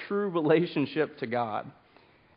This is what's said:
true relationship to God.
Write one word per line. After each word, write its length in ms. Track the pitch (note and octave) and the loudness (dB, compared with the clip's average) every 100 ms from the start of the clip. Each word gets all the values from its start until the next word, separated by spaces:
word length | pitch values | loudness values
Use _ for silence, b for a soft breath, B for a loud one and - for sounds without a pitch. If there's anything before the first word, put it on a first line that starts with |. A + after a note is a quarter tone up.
| - | -4
true 220 | G3+ G3+ | -2 0
relationship 920 | E3+ D3+ E3 F3 D#3 C3+ D#3 D3 - | 2 4 4 4 0 0 0 -2 -4
to 80 | B2 | -4
God. 440 | A#2+ A2+ G#2+ C3 - _ b b b b | -2 -2 -4 -8 -14 _ b b b b